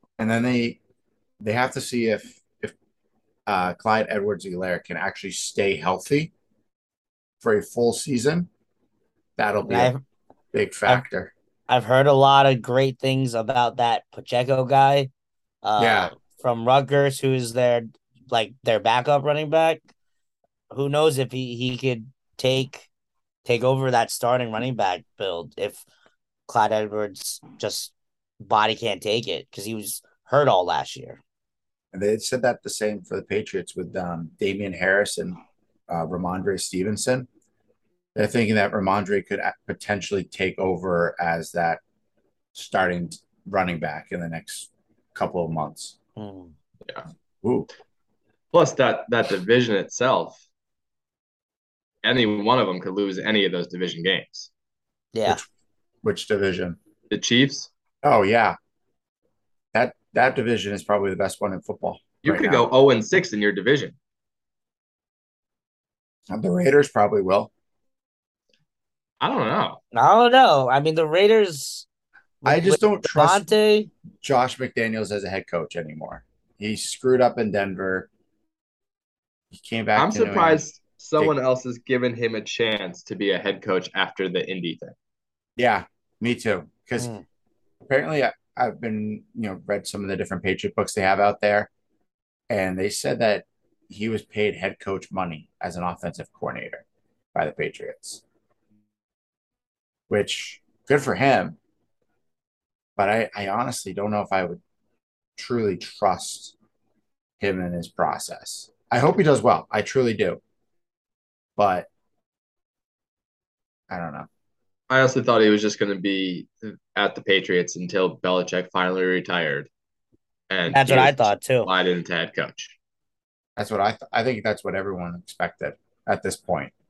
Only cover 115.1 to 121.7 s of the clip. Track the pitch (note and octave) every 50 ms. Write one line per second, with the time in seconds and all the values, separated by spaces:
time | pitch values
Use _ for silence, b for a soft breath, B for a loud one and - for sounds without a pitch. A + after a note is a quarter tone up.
115.1 | - C3+ A2 B2 A#2 A2 A2 G#2+ G#2 G#2 G#2 G#2+ - - A2 G2+ G2+ F#2+ F2+ G2
116.1 | G2 F#2+ F#2+ F#2 F2+ E2 - - _ _ - G#2+ F#2 - _ _ _ G2+ G2+ G2+
117.1 | - - - A2 G2 F#2+ F2+ - F#2 F2+ F2 F2+ - - F2+ F2 - G2 F#2 F2+
118.1 | D#2+ - - F#2 F#2 F2+ F2+ - F#2 F2+ F2+ - - F#2 F2+ F#2 F#2 F#2 F#2 F2+
119.1 | F#2 F2+ F2+ F#2+ F2+ F2 E2 D2+ C#2 C#2+ D2 - _ _ _ _ _ _ _ _
120.1 | _ _ _ _ _ _ _ - F#2+ F#2 F2 E2+ - C3+ C3+ C3 C#3 C3 C3 C#3+
121.1 | C#3+ C3 A#2+ G#2 G#2 - - - C3 B2 G#2+ F#2